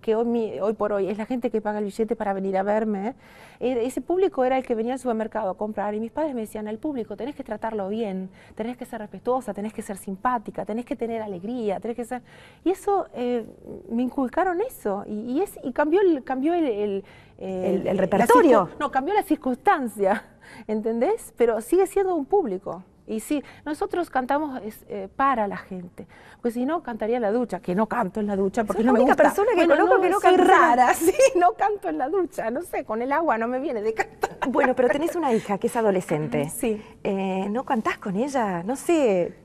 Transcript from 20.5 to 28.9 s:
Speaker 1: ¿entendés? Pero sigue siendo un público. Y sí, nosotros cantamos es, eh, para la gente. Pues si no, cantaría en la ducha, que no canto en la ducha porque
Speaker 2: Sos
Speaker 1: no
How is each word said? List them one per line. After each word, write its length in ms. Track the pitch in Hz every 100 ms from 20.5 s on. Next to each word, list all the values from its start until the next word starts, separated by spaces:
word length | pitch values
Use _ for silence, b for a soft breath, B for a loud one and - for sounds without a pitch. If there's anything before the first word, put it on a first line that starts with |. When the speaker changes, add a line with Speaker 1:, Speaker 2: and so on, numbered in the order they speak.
| B 226
Speaker 1:
¿entendés? 680 | 220 220 233 269 453 - -
Pero 240 | 233 220
sigue 240 | 220 349 381
siendo 300 | - 381 349
un 100 | 269
público. 580 | 415 302 185 - 180 185 _ -
Y 120 | 220
sí, 240 | - 302 B B -
nosotros 420 | 302 403 359 330
cantamos 500 | - 247 285 311 254
es, 200 | 202 214 -
eh, 200 | 202 196 -
para 320 | 269 254 208
la 100 | 180
gente. 500 | - 185 180 - 190 B B B
Pues 140 | 240 233
si 100 | 254
no, 160 | 330
cantaría 360 | - 226 220 247
en 40 |
la 100 | 214
ducha, 280 | 226 247 185
que 160 | - 180
no 100 | 220
canto 340 | 190 196 220
en 60 | 208
la 100 | 202
ducha 280 | 196 196
porque 180 | 220 -
Speaker 2:
Sos 60 |
Speaker 1:
no 60 | 226